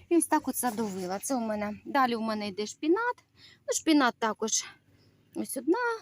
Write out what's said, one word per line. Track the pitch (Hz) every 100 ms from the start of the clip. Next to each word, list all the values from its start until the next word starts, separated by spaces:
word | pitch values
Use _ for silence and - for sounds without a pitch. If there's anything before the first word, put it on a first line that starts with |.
| -
І | 339
ось | -
так | 311 302
от | -
садовила. | 233 208 220 190 180 196
Це | - 262
у |
мене, | 226 208 208 208
далі | - 277 254 233
у |
мене | 220 214 208
йде | 202 208
шпінат. | - 330 381 480 494 _ _ - - -
Ну, |
шпінат | 480 - 302 254 -
також | 226 202 220 - - - _ _ _ _ _
ось | - 214 277
одна, | 254 415 480 453